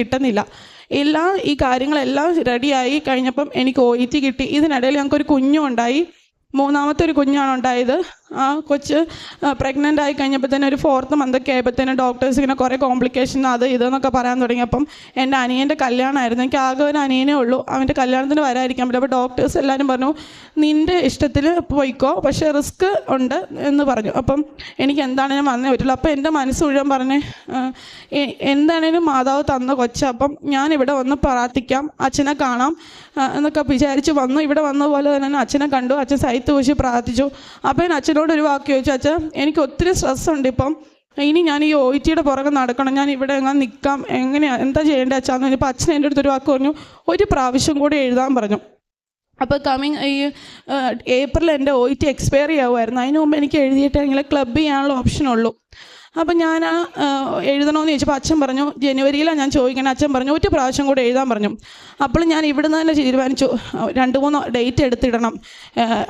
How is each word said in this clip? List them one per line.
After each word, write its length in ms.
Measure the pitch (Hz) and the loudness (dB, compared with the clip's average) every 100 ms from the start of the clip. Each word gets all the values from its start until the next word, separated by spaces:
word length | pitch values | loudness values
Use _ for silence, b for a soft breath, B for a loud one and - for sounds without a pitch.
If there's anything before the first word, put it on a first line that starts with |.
കിട്ടുന്നില്ല. 400 | 240 254 269 208 208 B B B B 277 | -2 0 0 -2 -4 B B B B -2
എല്ലാ 220 | 285 311 339 392 - | 0 0 0 0 -2
ഈ 40 | 285 | 0
കാര്യങ്ങളെല്ലാം 640 | 277 254 277 302 254 277 320 330 247 | 0 0 0 -2 0 0 0 0 0
റെഡിയായി 460 | 240 285 269 247 294 285 | 0 0 0 0 -2 0
കഴിഞ്ഞപ്പം 400 | 254 262 262 294 - | 0 0 -2 -4 -2
എനിക്ക് 200 | 262 262 240 | 0 2 2
ഒ 20 | 240 | 2
ഇ 20 | 247 | 0
ടി 80 | 294 269 | 0 -2
കിട്ടി. 200 | 254 269 285 | -2 -2 0
ഇതിനിടയിൽ 380 | 320 269 262 285 | 2 2 0 0
ഞങ്ങൾക്കൊരു 280 | 277 294 294 | 0 0 2
കുഞ്ഞും 340 | 285 262 302 285 | 2 2 2 0
ഉണ്ടായി, 300 | 233 240 277 339 b b _ _ 269 | 0 0 0 -2 b b _ _ -2
മൂന്നാമത്തെ 440 | 277 285 285 294 330 | 2 2 0 0 0
ഒരു 80 | 294 | 2
കുഞ്ഞാണ് 320 | 277 285 269 254 | 2 2 0 0
ഉണ്ടായത്. 400 | 247 247 247 302 349 B - 240 | 0 0 0 0 -2 B -12 -4
ആ 40 | 269 294 302 | -2 -2 -2
കൊച്ച്, 300 | 285 - 294 330 B B B | -2 0 0 0 B B B
ആ, 40 | 294 269 | -4 -2
പ്രഗ്നന്റ് 400 | 269 262 294 302 | -2 0 0 2
ആയി 100 | 285 285 | 0 -2
കഴിഞ്ഞപ്പോൾ 320 | 269 269 254 | -2 -2 -2
തന്നെ 120 | 269 285 | 0 0
ഒരു 80 | 269 | 0
ഫോർത്ത് 320 | 311 262 262 294 | 2 0 0 -2
മന്ത് 160 | 262 254 | 0 -2
ഒക്കെ 140 | 254 | 0
ആയപ്പോൾ 200 | 254 247 240 | -2 0 -2
തന്നെ 180 | 262 262 | -2 0
ഡോക്ടേഴ്സ് 380 | 254 247 262 254 | -2 0 0 0
ഇങ്ങനെ 160 | 269 262 | 0 0
കുറേ 160 | 254 262 | 0 0
കോംപ്ലിക്കേഷൻ 640 | 269 247 254 269 254 269 262 | 0 0 0 0 -2 0 0
അത് 120 | 240 254 | 0 0
ഇതെന്നൊക്കെ 360 | 247 240 269 269 254 | 0 0 0 0 0
പറയാൻ 200 | 247 254 | 0 0
തുടങ്ങിയപ്പം 400 | 247 240 233 247 294 B B - | 0 0 0 -2 -4 B B -4
എൻ്റെ 140 | 262 269 | 0 0
അനിയൻ്റെ 340 | 247 254 277 311 | 0 0 0 0
കല്യാണമായിരുന്നു. 600 | 262 247 262 277 240 240 254 | 0 0 0 0 0 0 0
എനിക്ക് 140 | 277 262 | 0 0
ആകെ 160 | 262 294 | 0 0
ഒരു 100 | 294 | 0
അനിയനേ 300 | 277 262 269 294 | 0 2 2 2
ഉള്ളൂ, 160 | 247 254 - | 2 0 -2
അവൻ്റെ 200 | 262 262 285 | -2 0 0
കല്യാണത്തിന് 420 | 254 254 269 302 285 | 2 0 2 0 0
വരാതിരിക്കാൻ 380 | 247 254 254 247 | 0 -2 -2 -2
പറ്റില്ല. 160 | 247 | 0
അപ്പോൾ 100 | 262 254 | 0 0
ഡോക്ടേഴ്സ് 380 | 247 254 277 349 | -2 -2 -2 0
എല്ലാവരും 260 | 277 269 277 | 0 0 0
പറഞ്ഞു, 180 | 254 262 311 B B B - | 0 -2 -4 B B B 0
"നിൻ്റെ 320 | 302 302 320 359 262 | 2 2 2 2 0
ഇഷ്ടത്തിൽ 380 | - 294 285 294 349 339 | 0 0 2 2 0 0
പോയിക്കോ, 400 | 277 269 262 262 320 277 | 0 0 0 0 0 0
പക്ഷേ 240 | 285 311 294 | 0 0 0
റിസ്ക് 300 | 294 - 370 403 - 262 | -2 -2 0 0 -2 0
ഉണ്ട്" 220 | 254 302 381 - 285 | 0 -2 -6 -6 0
എന്ന് 140 | 285 277 | 2 2
പറഞ്ഞു. 220 | 233 214 - | 0 -2 -2
അപ്പം 200 | 262 285 294 - B B | 0 -2 -2 -8 B B
എനിക്ക് 180 | 262 294 262 | -2 0 -2
എന്താണേലും 400 | 262 277 277 285 | 0 0 0 0
വന്നേ 180 | 240 262 | 0 0
പറ്റുള്ളൂ. 220 | 247 262 262 | 0 0 0
അപ്പം 120 | 320 277 | 0 0
എൻ്റെ 160 | 294 311 | 0 0
മനസ്സ് 240 | 262 - 311 | -2 0 0
മുഴുവൻ 220 | 277 277 | 2 2
പറഞ്ഞേ, 260 | 262 262 277 294 B B | 0 0 -2 -2 B B
ആ, 40 | 247 254 254 B B B 285 | -6 -6 -8 B B B -4
എ-, 140 | 285 - - | -4 -4 -2
എന്താണേലും 500 | 277 302 330 320 339 330 | 2 2 2 2 2 2
മാതാവ് 320 | 269 254 277 294 | 0 0 0 0
തന്ന 200 | 269 254 269 | -2 -2 0
കൊച്ച, 180 | 240 - 277 | -2 -2 -4
അപ്പം 200 | 240 285 294 277 269 | -2 -4 -4 -4 -2
ഞാനിവിടെ 360 | 294 311 254 285 | 0 0 0 0
വന്ന് 180 | 254 277 294 | -2 0 0
പ്രാർത്ഥിക്കാം, 580 | 247 247 262 240 262 302 - 262 | 0 -2 -4 -2 -4 -4 -4 -4
അച്ഛനെ 280 | 262 285 294 | 0 -2 0
കാണാം, 300 | 269 240 269 330 B B B - | -2 0 -2 -2 B B B -4
ആ, 60 | 269 269 | -2 0
എന്നൊക്കെ 260 | 294 302 277 | 0 0 0
വിചാരിച്ച് 380 | 262 285 269 277 285 | 2 2 2 0 2
വന്നു. 180 | 254 285 302 | 2 0 2
ഇവിടെ 140 | 294 302 | 2 0
വന്ന 160 | 277 302 | 2 2
പോലെ 160 | 285 285 285 | 2 2 0
തന്നെ 220 | 277 285 | 0 -2
അച്ഛനെ 240 | - 285 285 269 | 0 0 0 0
കണ്ടു, 180 | 247 285 | 0 0
അച്ഛൻ 160 | 269 277 294 | 0 0 0
സൈത്ത് 100 | 247 254 285 | -2 0 2
പൂശി 160 | 262 277 | 2 0
പ്രാർത്ഥിച്ചു. 440 | 262 240 240 233 277 B B B - | 0 -2 -2 -2 -2 B B B -2
അപ്പം 140 | 262 | 0
ഞാൻ 80 | 349 302 | 0 0
അച്ഛനോട് 180 | 269 302 320 | 0 2 2
ഒരു 80 | 311 302 | 2 2
വാക്ക് 220 | 277 277 | 0 0
ചോദിച്ചു, 220 | 269 262 | 0 0
"അച്ഛാ, 180 | 269 285 330 311 - | 0 0 0 -2 -2
എനിക്ക് 200 | 285 311 | -2 0
ഒത്തിരി 280 | 269 - 349 370 | -2 0 -2 0
സ്ട്രെസ് 300 | - 262 - | -2 -2 -2
ഉണ്ട് 120 | 302 262 | 0 0
ഇപ്പം, 200 | 254 262 311 B B _ - | 0 -2 -4 B B _ -4
ഇനി 240 | 285 320 339 | 0 2 2
ഞാൻ 120 | 285 302 | 2 2
ഈ 20 | 302 | 2
ഒ 20 | 254 277 | 2 0
ഇ 20 | |
ടിയുടെ 180 | - 320 285 | 0 0 0
പുറകെ 220 | 269 277 285 | 0 0 0
നടക്കണം, 340 | 254 240 269 277 | 0 -2 0 0
ഞാൻ 100 | 277 269 | 0 -2
ഇവിടെ 180 | 269 277 | -2 -2
എങ്ങനെ 180 | 269 285 | 0 0
നിൽക്കാം, 340 | 254 - 277 277 - 254 | -2 -2 -4 -4 -4 -4
എങ്ങനെയാ, 340 | 254 285 302 247 | -2 0 0 0
എന്താ 180 | 269 277 311 | -2 0 2
ചെയ്യേണ്ടത് 300 | 277 254 269 | 2 0 0
അച്ഛാ?" 140 | 262 | 0
എന്ന് 120 | 254 262 | 0 0
പറഞ്ഞപ്പോൾ 240 | 269 285 | 0 0
അച്ഛൻ 200 | 262 - 294 | -2 -2 0
എൻ്റെ 120 | 294 | 0
അടുത്തൊരു 220 | 277 277 | 2 0
വാക്ക് 180 | 269 277 | 0 0
പറഞ്ഞു, 180 | 262 277 302 B B B | 0 0 -4 B B B
"ഒരു 140 | 349 415 | 0 2
പ്രാവശ്യം 460 | 339 254 254 - 285 | 2 0 0 0 2
കൂടി 160 | 294 294 262 | 2 2 2
എഴുതാൻ" 260 | 247 262 254 | 0 2 0
പറഞ്ഞു. 220 | 208 208 - _ _ _ _ _ _ - | 0 -4 -6 _ _ _ _ _ _ -6
അപ്പോൾ 140 | 254 285 285 | -2 -2 0
കമ്മിങ് 300 | 262 285 302 277 | -2 -2 -2 -2
ഈ, 20 | 277 285 277 B B B 277 | -2 -2 -6 B B B -4
ഏഹ്, 180 | 254 240 - 254 | -2 -4 -2 0
ഏപ്രിൽ 300 | 277 320 330 294 | 0 0 2 2
എൻ്റെ 140 | 277 269 | 2 2
ഒ 20 | 247 | 2
ഇ 20 | 277 | 0
ടി 80 | 302 | -2
എക്സ്പയർ 340 | - - 277 294 | 0 2 2 2
ചെയ്യാവുമായിരുന്നു, 460 | 311 247 240 220 247 | 2 2 0 -2 -2
അതിന് 160 | 254 302 | 0 2
മുമ്പ് 140 | 311 302 | 2 2
എനിക്ക് 180 | 285 311 269 | 0 2 2
എഴുതിയിട്ടെങ്കിൽ 540 | 269 277 285 285 269 277 | 2 2 2 0 -2 0
ക്ലബ് 260 | 285 254 233 | -2 0 0
ചെയ്യാനുള്ള 340 | 311 277 285 269 | 0 0 -2 -2
ഓപ്ഷൻ 260 | 247 - 285 | -2 -2 0
ഉള്ളൂ. 180 | 226 226 - _ B B B B 320 | 0 0 -4 _ B B B B -4
അപ്പം 160 | 330 339 | 0 0
ഞാൻ 180 | 330 320 330 | 0 0 0
ആ, 40 | 330 339 - | -2 -4 -2
ഏഹ്, 300 | 285 277 269 - - | -2 -2 -4 -4 0
എഴുതണമെന്ന് 400 | 277 294 302 311 | 0 2 0 0
ചോദിച്ചപ്പോൾ 240 | 285 294 277 | 0 0 0
അച്ഛൻ 200 | - 311 | 0 2
പറഞ്ഞു, 200 | 269 262 294 285 | 2 0 -2 -2
"ജനുവരിയിലാണ് 540 | 277 269 269 285 320 311 | 0 2 2 2 0 0
ഞാൻ 80 | 277 294 | 0 2
ചോദിക്കണേ." 340 | 254 269 269 | 0 0 -2
അച്ഛൻ 160 | 262 294 262 | 0 0 0
പറഞ്ഞു, 160 | 262 320 | 0 0
"ഒരു 100 | 403 | 2
പ്രാവശ്യം 320 | 330 262 262 277 | 0 0 0 0
കൂടെ 120 | 269 240 | 2 2
എഴുതാൻ" 180 | 247 262 | 2 0
പറഞ്ഞു. 180 | 214 208 220 B B B B | 0 -2 -4 B B B B
അപ്പോൾ 180 | 277 277 330 | 0 2 2
ഞാൻ 100 | 311 311 | 2 2
ഇവിടുന്ന് 280 | 277 302 311 | 2 2 2
തന്നെ 140 | 320 302 | 2 2
തീരുമാനിച്ചു, 480 | 262 254 262 262 254 240 B - - 254 | 2 2 0 0 0 0 B -6 -2 0
രണ്ട് 200 | 254 262 | 2 2
മൂന്ന് 180 | 285 294 - 240 | 2 0 -2 -2
ഡേറ്റ് 260 | 240 254 269 | 0 2 0
എടുത്തിടണം. 480 | 240 254 233 233 180 B B B - | 2 0 0 -2 -4 B B B -2
ഏഹ്, 200 | 226 226 - | 0 0 0